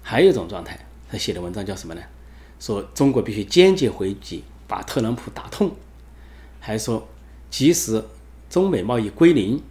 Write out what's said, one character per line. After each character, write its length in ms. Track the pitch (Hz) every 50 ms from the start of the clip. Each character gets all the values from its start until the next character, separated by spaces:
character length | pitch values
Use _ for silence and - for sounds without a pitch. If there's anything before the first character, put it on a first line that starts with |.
| -
还 180 | - - 117
有 80 | 170 196
一 40 | 170
种 140 | 120 87 82
状 160 | 101 90 85
态， 140 | - - - - - - - - -
他 80 | - 98
写 160 | - - 95
的 80 | 87
文 100 | 90 87
章 140 | 90 104 98
叫 100 | 95 98
什 120 | 87 - 85
么 80 | 80
呢？ 60 | 85 - - - - - - - - - - - -
说 220 | - - 110 101 98 - -
中 180 | - 143 139
国 100 | 131 123
必 120 | 107 - 107
须 100 | 110 101
坚 320 | - - 175 180 190 190
决 140 | - 151 113
回 240 | 92 - 101 95 98
击， 300 | 98 - - - 85 - - - - - -
把 160 | - 95 -
特 180 | - - 139
朗 140 | 117 110 120
普 160 | 123 - -
打 160 | - - - -
痛。 280 | - - 214 180 - - - - - - - - - - - - - - - - - -
还 180 | - - 107 110
说 300 | - - 117 110 - - - - - - - - - -
即 240 | - - 127 147 170
使 300 | - - - 110 110 110 - - - - - - - - -
中 200 | - 175 185 196
美 140 | 175 110 90
贸 160 | 104 120 120
易 100 | 110 104
归 240 | - - 165 170 175
零 280 | 135 95 98 120 147 - -